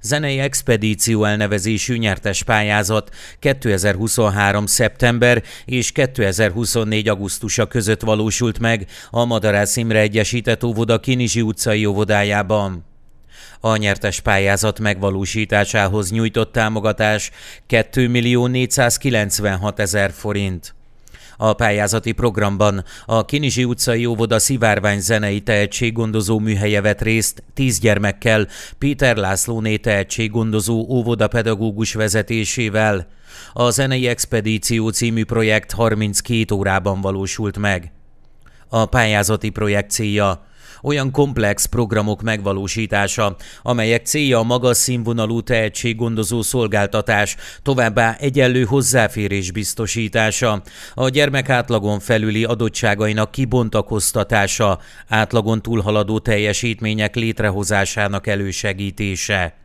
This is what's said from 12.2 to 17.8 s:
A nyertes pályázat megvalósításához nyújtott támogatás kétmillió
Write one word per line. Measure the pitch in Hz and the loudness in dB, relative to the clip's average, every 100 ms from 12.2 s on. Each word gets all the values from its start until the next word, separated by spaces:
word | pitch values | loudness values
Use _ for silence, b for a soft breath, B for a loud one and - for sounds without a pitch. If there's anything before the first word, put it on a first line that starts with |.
| 101 104 98 107 98 90 - - - - - B B B 113 | 2 0 2 0 0 -6 -14 -20 -20 -20 -20 B B B 0
A | 110 | 2
nyertes | 104 98 104 90 | 2 0 -2 -2
pályázat | - 98 98 98 107 101 | 0 2 4 2 0 0
megvalósításához | 107 95 98 95 95 110 104 104 98 110 98 104 92 | -2 0 0 -2 -4 -4 0 2 2 2 2 0 -2
nyújtott | 113 113 117 113 | 0 0 0 0
támogatás | 123 110 110 107 104 107 107 - B B B - | 0 0 0 -2 0 0 0 -4 B B B 0
kétmillió | 117 | 0